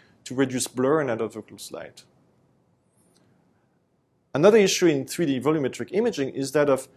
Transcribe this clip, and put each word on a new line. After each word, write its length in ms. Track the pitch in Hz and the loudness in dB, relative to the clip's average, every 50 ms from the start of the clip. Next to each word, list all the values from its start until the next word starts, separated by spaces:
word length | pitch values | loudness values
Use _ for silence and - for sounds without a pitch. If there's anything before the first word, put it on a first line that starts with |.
| _ _ _ _ | _ _ _ _
to 120 | - - 127 | -16 -6 -2
reduce 340 | 131 139 - 127 123 - - | -2 0 0 -2 -4 -6 -6
blur 320 | - 127 127 135 156 160 | -4 -2 0 0 0 0
and 100 | 143 123 | 0 -2
out 100 | 113 110 | -4 -4
of 140 | 113 104 110 | -6 -8 -8
focus 380 | 107 - - 92 98 - - | -12 -16 -16 -18 -20 -18 -16
light. 320 | - 80 78 71 - - - _ _ _ _ _ _ _ _ _ _ _ _ _ _ _ _ _ _ _ _ _ _ _ _ _ _ _ _ _ _ _ _ _ _ _ _ _ _ _ _ _ _ _ _ _ | -16 -16 -16 -18 -20 -20 -20 _ _ _ _ _ _ _ _ _ _ _ _ _ _ _ _ _ _ _ _ _ _ _ _ _ _ _ _ _ _ _ _ _ _ _ _ _ _ _ _ _ _ _ _ _
Another 260 | - 135 165 208 220 214 | 0 4 6 6 8 6
issue 280 | 196 185 - - 180 | 6 4 2 2 2
in 200 | 170 147 135 127 | 2 2 0 -2
three 200 | - - 175 170 | -6 -4 -2 -2
D 140 | 139 135 123 | -2 -2 0
volumetric 480 | 110 147 160 156 135 - - - 113 - | 0 0 0 0 -2 -4 -6 -8 -10 -6
imaging 380 | - 202 240 233 - 143 135 127 | -4 -2 -2 -2 -2 -4 -6 -6
is 240 | - 135 135 135 | -6 -6 -6 -2
that 180 | - 151 147 143 | 0 2 2 2
of 160 | 135 131 - - _ | 2 0 -2 -8 _